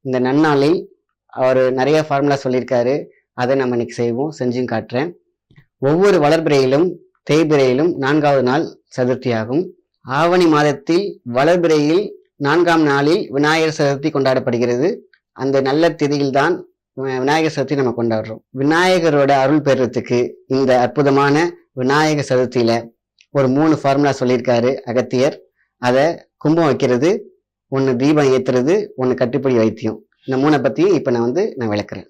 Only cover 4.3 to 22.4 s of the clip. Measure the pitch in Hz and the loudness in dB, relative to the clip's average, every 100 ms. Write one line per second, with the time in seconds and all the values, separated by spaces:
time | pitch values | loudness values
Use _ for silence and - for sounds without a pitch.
4.3 | 151 127 120 123 117 - 120 170 - _ | -4 -4 -4 -4 -6 -6 -6 -6 -10 _
5.3 | _ _ _ _ _ 135 160 202 190 147 | _ _ _ _ _ -2 2 2 4 2
6.3 | 160 156 143 131 139 180 - _ _ - | 2 2 2 4 2 2 -2 _ _ 0
7.3 | 147 160 147 131 127 175 143 135 151 147 | 2 4 4 4 2 0 0 0 0 2
8.3 | 139 123 135 165 - _ - 127 123 127 | 2 2 0 -4 -10 _ -4 -2 -2 -2
9.3 | 113 110 139 180 - _ _ - 135 170 | -4 -2 -4 -4 -10 _ _ -8 -2 0
10.3 | 180 175 151 147 139 - 170 202 - 123 | 2 4 4 2 -2 -2 -2 -2 -10 -6
11.3 | 120 147 180 170 156 147 170 214 - _ | 0 2 2 2 2 2 0 -2 -10 _
12.3 | _ 139 160 170 165 151 139 143 170 - | _ 0 2 2 2 2 2 2 0 -2
13.3 | 131 147 165 160 151 147 139 151 143 135 | -2 0 0 0 0 -2 0 -4 -2 0
14.3 | 127 127 120 120 123 160 240 _ _ _ | 0 -2 -2 0 0 -2 -4 _ _ _
15.3 | - 135 135 135 143 165 156 147 143 139 | -8 -2 0 0 0 0 0 -2 -2 -2
16.3 | 135 147 180 - _ _ - 135 131 135 | 0 0 -2 -8 _ _ -10 -6 -4 0
17.3 | 156 160 151 135 143 131 120 117 110 107 | 0 -2 -4 -4 -2 -2 -2 -2 -2 -6
18.3 | 110 _ 127 139 165 185 185 160 147 139 | -12 _ -4 0 2 2 2 2 2 2
19.3 | 139 135 151 135 127 123 123 - 120 120 | 2 2 2 2 0 0 -2 -2 -2 -2
20.3 | - _ 131 131 127 123 - 143 139 143 | -6 _ -2 2 2 0 0 0 2 2
21.3 | 143 175 170 _ - 127 143 156 151 131 | 2 0 -6 _ -6 -2 0 0 -2 0
22.3 | 127 | 0